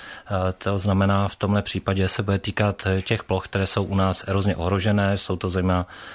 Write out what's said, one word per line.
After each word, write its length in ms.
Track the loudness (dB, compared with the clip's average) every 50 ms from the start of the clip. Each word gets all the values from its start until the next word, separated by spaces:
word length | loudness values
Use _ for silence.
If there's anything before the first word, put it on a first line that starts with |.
| -18 -18 -18 -16 -8 -6
Eh, 220 | -2 -2 0 -2 -2
to 260 | -2 -2 -2 -2 0
znamená, 500 | 2 2 4 4 4 4 4 2 2 0
v 80 | -2
tomhle 260 | -2 0 0 2 0 0
případě 460 | -2 -4 -4 -2 0 0 2 2 0
se 140 | 0 0 0
bude 160 | 0 0 0
týkat, 440 | -2 -2 -2 0 0 0 0 0 -2
eh, 160 | 0 0 0 0
těch 220 | -2 -2 -2 -2
ploch, 200 | -2 -2 -2 -2
které 220 | -2 -2 -2 -2
jsou 180 | 0 0 -2 -2
u 100 | 0 0
nás 300 | 2 2 2 0 0 -2 0
erozně 280 | 0 2 2 2 0
ohrožené. 600 | 0 0 0 0 0 2 2 2 2 2 2 0 0
Jsou 180 | -2 -4 -4
to 120 | -4 -2 -2
zejména, 360 | 0 0 2 2 2 2 0 -2 -8 -16 -18 -18